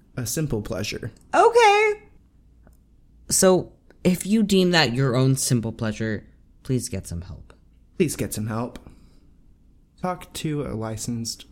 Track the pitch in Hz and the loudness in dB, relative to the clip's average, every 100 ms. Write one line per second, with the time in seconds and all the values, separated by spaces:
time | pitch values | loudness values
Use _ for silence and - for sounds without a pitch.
0 | _ - 117 - 156 110 104 - 196 - | _ -10 -6 -4 -2 -4 -4 -6 -6 -8
1 | - - - 285 440 466 440 415 427 415 | -10 -14 -2 4 6 6 6 6 2 -2
2 | - - _ _ _ _ - - _ _ | -8 -20 _ _ _ _ -20 -20 _ _
3 | _ - - - 190 180 - - _ - | _ -18 -4 2 4 4 0 -12 _ -4
4 | - 180 185 220 208 190 185 175 139 120 | 0 0 0 0 4 4 4 4 2 2
5 | 135 120 131 135 - 123 113 110 110 107 | 0 2 2 2 2 0 -2 -6 -6 -4
6 | 110 104 - - _ _ - 127 - 95 | -4 -6 -10 -20 _ _ -6 -6 -4 -10
7 | - 85 87 69 - - _ _ _ - | -10 -12 -12 -16 -20 -20 _ _ _ -2
8 | 160 - 110 - 120 110 120 - - - | -2 -2 -6 -6 -6 -6 -8 -10 -20 -20
9 | - - _ _ - _ _ _ _ _ | -20 -20 _ _ -20 _ _ _ _ _
10 | 185 180 - - 160 147 127 113 110 110 | -8 -8 -10 -8 -6 -4 -6 -6 -8 -8
11 | - 117 117 - - | -8 -8 -8 -10 -14